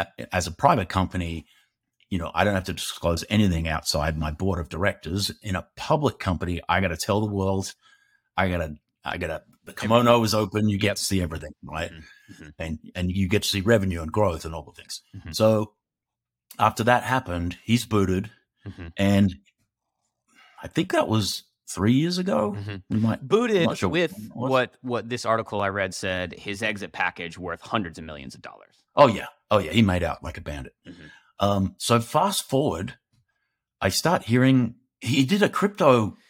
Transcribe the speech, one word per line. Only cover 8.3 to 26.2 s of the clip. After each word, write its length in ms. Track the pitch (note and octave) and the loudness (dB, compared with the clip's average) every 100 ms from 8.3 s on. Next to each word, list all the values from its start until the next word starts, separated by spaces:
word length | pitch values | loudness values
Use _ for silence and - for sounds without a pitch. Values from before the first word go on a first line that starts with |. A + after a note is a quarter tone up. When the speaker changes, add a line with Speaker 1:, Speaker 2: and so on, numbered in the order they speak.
| - | -2
Speaker 1:
I 120 | F#2+ | 0
gotta 260 | F2+ D#2+ D2+ _ _ - | 0 -4 -10 _ _ -8
I 120 | F2 | -6
gotta, 260 | E2+ D#2 - _ - | -6 -6 -12 _ -18
the 80 | |
kimono 480 | - A2 A#2 A#2+ A#2+ | -6 2 4 6 6
is 100 | A2+ | 4
open, 340 | G#2+ G2+ G#2+ G#2+ | 2 0 0 0
you 100 | G2 | 2
get 100 | G2+ | 0
Speaker 2:
Yep. 80 | G2 | -2
Speaker 1:
to 60 | |
see 180 | - F#2+ | -2 0
everything, 320 | E2+ D#2+ D2+ - | -2 -6 -12 -16
right? 280 | C2+ D#2+ E2+ | -10 -8 -8
Speaker 2:
Mm-hmm. 420 | D#2+ - - - F2+ | -10 -20 -20 -20 -20
Mm-hmm. 60 | D#2 - | -18 -10
Speaker 1:
And, 200 | E2 D#2+ - F2+ | -8 -8 -10 -6
and 160 | F2+ | -4
you 160 | F#2 F#2+ | 0 2
get 140 | G2+ | 2
to 60 | - | 0
see 120 | G2+ | 0
revenue 400 | F#2+ A#2 F#2+ E2+ | 4 4 4 -4
and 100 | D#2+ | -2
growth 340 | G#2 G2+ D#2+ D#2+ | 0 0 0 -6
and 80 | E2 | -10
all 80 | |
the 100 | - | -12
things. 280 | - - - _ G2 | -18 -16 -16 _ -18
Speaker 2:
Mm-hmm. 160 | - | -8
Speaker 1:
So 420 | D#2 A2 G#2+ G#2+ _ _ _ _ _ _ _ - - | 2 4 4 -2 _ _ _ _ _ _ _ -14 0
after 240 | A2 - A2+ | 0 2 2
that 180 | A#2+ | 2
happened, 540 | A2+ B2+ B2+ F2 F2 F2+ | 2 -2 -2 -4 -6 -6
he's 220 | - A#2 - | 0 0 2
booted. 460 | G#2+ F#2+ F#2 - _ _ _ G2+ | 2 2 0 -4 _ _ _ -18
Speaker 2:
Mm-hmm. 200 | F#2 E2+ - | -14 -10 0
Speaker 1:
And 380 | G2 G2 G2+ F2 _ _ _ _ _ _ _ _ _ _ _ - | 4 6 4 0 _ _ _ _ _ _ _ _ _ _ _ -18
I 60 | E2 | -8
think 240 | - F#3 | -4 0
that 140 | E4 - | 0 2
was 360 | A2 G2 - - _ - | 0 0 -6 -12 _ -10
three 260 | - G2+ | 0 2
years 240 | C3 E3 F3+ | 4 2 0
ago. 380 | F#3 - G#2 G2+ | -2 0 -2 -4
Speaker 2:
Mm-hmm. 180 | G2+ G2+ - | -10 -12 -4
Speaker 1:
We 80 | G#2+ | 0
might, 280 | A2+ - B2+ | 0 0 2
Speaker 2:
Booted 300 | G#3+ A#3+ G3+ | 2 4 2
Speaker 1:
I'm 60 | - | 2
not 120 | - | 0
sure 120 | G2 | 0
Speaker 2:
with 240 | E3 E3+ | 0 0
Speaker 1:
when 120 | G2+ A2 | -4 -14
it 100 | - | -6
was. 140 | B2+ | 0
Speaker 2:
what, 220 | C3 B2 _ | 2 0 _
what 280 | B2+ A#2+ A2+ | -6 -6 -4
this 160 | A#2+ - | -4 0
article 360 | A2+ A2 G#2 | 0 0 -2
I 80 | G2+ | 0
read 240 | G2 F#2+ | 0 -4
said, 400 | - G2 F#2 | -4 -4 -4